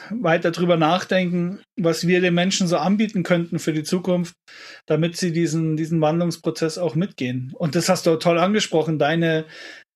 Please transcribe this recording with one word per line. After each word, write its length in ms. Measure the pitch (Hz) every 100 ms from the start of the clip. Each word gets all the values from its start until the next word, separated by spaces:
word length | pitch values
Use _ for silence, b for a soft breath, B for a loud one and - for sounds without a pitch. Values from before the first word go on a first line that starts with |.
| B
weiter 420 | 226 175 170 170
drüber 240 | 170 175 165
nachdenken, 840 | 156 185 - 185 180 175 175 202 _ -
was 260 | 165 165 175
wir 140 | 180
den 140 | 185
Menschen 340 | 175 185 190 180
so 80 | 165
anbieten 480 | 165 208 214 196
könnten 360 | 160 175 170 170
für 120 | -
die 120 | 156
Zukunft, 520 | 151 185 185 180 170 - _ B B B -
damit 300 | 156 170 170
sie 160 | 180
diesen, 460 | 165 165 160 160 156
diesen 240 | 160 165
Wandlungsprozess 760 | 151 170 175 160 170 160 160 170
auch 180 | 170 156
mitgehen. 580 | 196 - 127 127 127 -
Und 200 | 170 170
das 120 | 170
hast 180 | 180 175
du 120 | 160
toll 200 | 175 165
angesprochen, 640 | 185 208 - 160 151 156
deine 460 | 143 165 165 160 156 B B B B